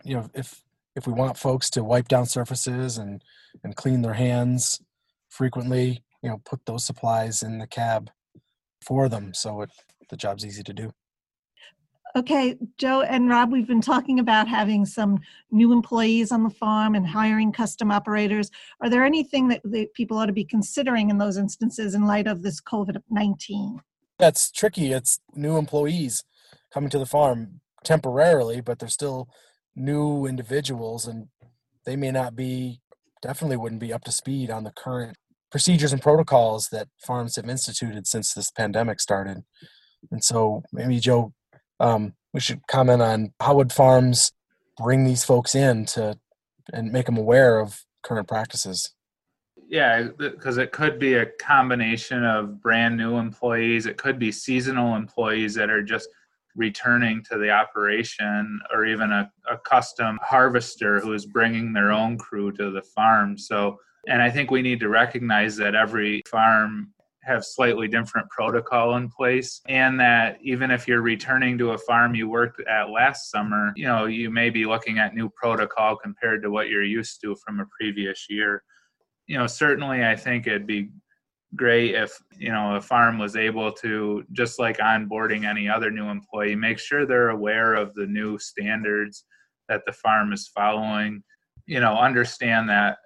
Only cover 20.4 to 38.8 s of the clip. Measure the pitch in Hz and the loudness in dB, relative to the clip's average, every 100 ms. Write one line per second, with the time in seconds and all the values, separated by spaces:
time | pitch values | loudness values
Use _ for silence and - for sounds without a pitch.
20.4 | 196 226 196 - 254 233 208 202 208 190 | -2 -2 -2 -2 0 0 2 2 0 -2
21.4 | 196 - 226 - 214 202 208 208 208 185 | -4 -2 -4 -2 -2 0 2 2 0 -4
22.4 | 190 151 - 220 196 208 - 214 208 196 | -6 -8 -6 -4 -4 -6 -4 -2 0 -2
23.4 | - 208 202 247 - _ _ - 170 156 | -6 -8 -8 -10 -16 _ _ 4 4 4
24.4 | - - 208 - 143 131 117 - _ - | 0 0 0 0 0 0 0 -2 _ -6
25.4 | 147 160 156 147 147 175 135 - - _ | -2 0 0 0 0 -2 -4 -6 -10 _
26.4 | _ _ _ - 143 143 131 147 147 120 | _ _ _ -6 -4 -2 0 2 2 2
27.4 | 110 - _ _ - 160 131 127 165 156 | -6 -16 _ _ 0 2 2 4 6 6
28.4 | 117 120 120 120 117 - 147 131 127 _ | 2 -4 -6 -6 -6 -6 -6 -8 -10 _
29.4 | _ _ _ - 135 147 147 147 139 127 | _ _ _ -8 -4 0 0 -2 -4 -6
30.4 | 110 139 139 123 113 117 120 113 107 _ | -4 -4 -4 -6 -8 -8 -10 -12 -16 _
31.4 | _ _ _ _ - 135 135 131 127 117 | _ _ _ _ -8 -4 -2 -2 -4 -4
32.4 | 131 127 127 123 _ _ _ _ - 139 | -6 -6 -8 -10 _ _ _ _ -10 -6
33.4 | 156 131 113 113 117 117 - - - 135 | -4 -4 -4 -8 -8 -8 -6 -6 -4 -4
34.4 | 123 110 110 - - 127 117 98 _ _ | -4 -6 -10 -12 -8 -8 -8 -12 _ _
35.4 | _ 143 - 175 147 135 147 151 160 135 | _ -2 2 4 2 2 6 6 6 4
36.4 | 113 110 - 110 - _ - 123 117 - | 4 2 -4 -8 -10 _ -8 -6 -4 -6
37.4 | 113 127 - 107 113 107 95 113 104 - | -6 -6 -6 -6 -6 -6 -6 -4 -4 -6
38.4 | 101 - 107 104 | -6 -4 -2 0